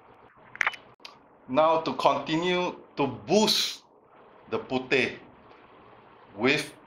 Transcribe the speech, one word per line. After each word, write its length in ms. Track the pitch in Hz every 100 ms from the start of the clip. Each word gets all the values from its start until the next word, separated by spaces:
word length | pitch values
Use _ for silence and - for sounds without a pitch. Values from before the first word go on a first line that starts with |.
| - - - _ - - - - - - - - _ _ -
Now 340 | 131 156 160
to 120 | 151
continue 840 | 123 151 135 131 160 180 180 180 - - -
to 80 | 135
boost 800 | 110 101 202 208 - - - _ _ _ - - - -
the 80 | 110
puteh 540 | - 131 131 135 113 - - - - - - - - - - - - 98
with 380 | 123 147 - -